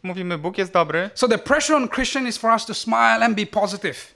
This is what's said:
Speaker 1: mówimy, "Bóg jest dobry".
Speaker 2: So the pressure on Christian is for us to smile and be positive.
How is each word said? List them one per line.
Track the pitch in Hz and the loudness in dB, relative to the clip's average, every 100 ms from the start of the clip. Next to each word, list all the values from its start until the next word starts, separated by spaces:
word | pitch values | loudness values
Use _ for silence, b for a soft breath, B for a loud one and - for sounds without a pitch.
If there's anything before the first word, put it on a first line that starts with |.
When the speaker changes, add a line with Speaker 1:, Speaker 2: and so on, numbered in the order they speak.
Speaker 1:
mówimy, | 185 185 180 170 | -10 -8 -6 -4
"Bóg | 160 190 | -4 -4
jest | 185 | 0
dobry". | 180 160 156 196 | 2 2 0 -4
Speaker 2:
So | - 247 | 0 0
the | 220 | 0
pressure | - 294 294 302 | 2 0 2 0
on | 247 | 0
Christian | - 262 277 254 | -2 -2 -2 -4
is | - | -2
for | 226 | 2
us | 226 - | 0 0
to | |
smile | 214 - 226 233 226 226 | -8 -2 4 4 4 2
and | 214 | 0
be | 208 | -2
positive. | 220 202 196 180 127 - | -2 -2 -2 -8 -8 -14